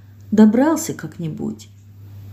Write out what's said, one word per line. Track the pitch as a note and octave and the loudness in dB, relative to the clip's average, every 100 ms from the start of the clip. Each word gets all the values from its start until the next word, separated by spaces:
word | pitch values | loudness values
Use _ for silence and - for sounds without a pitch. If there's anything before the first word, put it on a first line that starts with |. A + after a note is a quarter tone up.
| - - - | -20 -20 0
Добрался | G#3 G#3+ A3+ D4+ D#4 - | 6 6 6 2 0 -4
как-нибудь. | - D#3 - E3 D3+ D3 - - - - - - - - | -10 -12 -10 -10 -8 -10 -12 -18 -20 -20 -20 -20 -20 -6